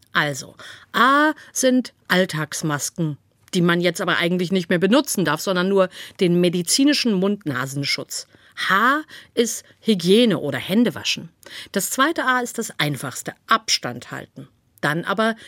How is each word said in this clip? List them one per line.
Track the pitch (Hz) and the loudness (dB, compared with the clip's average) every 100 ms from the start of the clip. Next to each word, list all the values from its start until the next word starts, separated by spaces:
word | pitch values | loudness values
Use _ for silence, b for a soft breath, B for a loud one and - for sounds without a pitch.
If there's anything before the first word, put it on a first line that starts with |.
| _ | _
Also, | - 147 135 - - B B B | -2 -2 -4 -12 -18 B B B
A | - 240 285 302 302 B | 2 4 4 2 0 B
sind | - 262 254 240 _ - | 0 2 2 0 _ -2
Alltagsmasken, | 180 185 156 151 - 160 143 - - 160 143 _ _ - | 2 2 -2 -6 -4 -4 -4 -6 -4 -4 -4 _ _ -6
die | 185 | 0
man | 175 170 | 2 2
jetzt | 175 170 | 0 -2
aber | 180 156 | -2 0
eigentlich | 170 180 175 | 0 0 0
nicht | 190 170 | -2 0
mehr | 180 | 0
benutzen | 190 262 - - | 4 2 2 -2
darf, | 160 156 | 0 0
sondern | - 180 185 | -2 0 2
nur | 196 185 B B - | 2 0 B B -2
den | 180 175 | 2 4
medizinischen | 175 175 170 - 277 277 240 | 2 0 -2 2 2 2 0
Mund-Nasenschutz. | 190 196 208 151 127 135 139 139 - - - - b b - - | 0 0 -2 -4 -4 -4 -4 -4 -6 -6 -12 -14 b b -8 0
H | 190 240 294 311 B B | 2 2 0 -4 B B
ist | - 233 - - b | -2 -2 -2 -14 b
Hygiene | - 202 170 208 240 160 | 0 2 4 6 6 2
oder | 143 131 | -2 -6
Händewaschen. | - 202 226 127 - - 165 _ B B B | -2 2 2 0 -6 -6 -8 _ B B B
Das | 202 - | -4 -4
zweite | - 285 330 | 0 0 0
A | 254 254 | 0 0
ist | 247 - | -2 -8
das | 220 - | -8 -4
einfachste, | 151 139 139 - - - - | -4 -4 -8 -10 -12 -10 -2
Abstand | 226 - - 123 120 - | -2 0 -4 -4 -10 -12
halten. | 131 - - 139 _ _ - | -14 -14 -18 -20 _ _ -4
Dann | 143 156 | -2 0
aber | - 196 226 220 | -2 0 0 -2